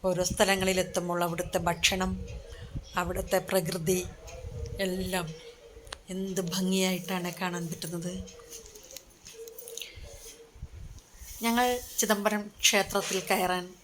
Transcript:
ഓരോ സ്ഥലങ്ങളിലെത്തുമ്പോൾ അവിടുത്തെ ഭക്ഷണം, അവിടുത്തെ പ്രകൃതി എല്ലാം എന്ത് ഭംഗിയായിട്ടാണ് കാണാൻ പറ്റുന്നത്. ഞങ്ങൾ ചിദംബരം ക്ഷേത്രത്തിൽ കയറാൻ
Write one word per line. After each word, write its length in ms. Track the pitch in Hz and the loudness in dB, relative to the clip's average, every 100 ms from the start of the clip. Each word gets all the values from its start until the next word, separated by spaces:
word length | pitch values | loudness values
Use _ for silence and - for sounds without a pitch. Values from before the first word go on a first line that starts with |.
| 190 | 2
ഓരോ 160 | 180 180 | 2 2
സ്ഥലങ്ങളിലെത്തുമ്പോൾ 880 | - 196 196 190 185 185 - 175 175 175 | 4 4 6 4 4 2 0 0 2 2
അവിടുത്തെ 340 | 170 180 180 170 | 0 -2 0 0
ഭക്ഷണം, 420 | 170 - 190 185 185 - - - - - - - - | 4 4 4 2 0 -6 -10 -10 -14 -10 -10 -4 -2
അവിടുത്തെ 360 | 175 185 - 190 185 | 0 0 2 2 4
പ്രകൃതി 460 | 190 160 185 160 185 175 - - - - - - - 190 | 2 2 -2 2 2 2 -10 -14 -12 -10 -8 -6 -2 -2
എല്ലാം 420 | 185 180 180 160 160 - - - - - - - | 0 0 -2 -2 -8 -14 -18 -20 -18 -14 -14 -8
എന്ത് 280 | 185 190 185 175 | -6 -2 -2 0
ഭംഗിയായിട്ടാണ് 760 | 185 185 190 185 180 180 185 175 175 | 0 2 4 4 2 -2 -2 -2 -2
കാണാൻ 260 | 185 175 170 | -4 -2 -4
പറ്റുന്നത്. 400 | - 160 170 175 185 190 - - - - - - - - - - 453 466 480 480 466 - - - - - - - - - - - - - - - - 233 | -6 -6 -6 -6 -8 -10 -14 -16 -16 -16 -20 -16 -18 -18 -20 -20 -16 -14 -14 -12 -10 -12 -12 -16 -14 -16 -18 -20 -16 -16 -14 -14 -16 -20 -20 -16 -2 2
ഞങ്ങൾ 220 | 233 247 247 - - | 4 4 2 -2 0
ചിദംബരം 440 | 226 208 202 208 208 - | 4 4 4 0 -4 2
ക്ഷേത്രത്തിൽ 580 | - 208 196 202 196 190 185 | 4 6 4 2 2 -2 2
കയറാൻ 340 | 190 180 180 180 - | 2 4 2 -2 -14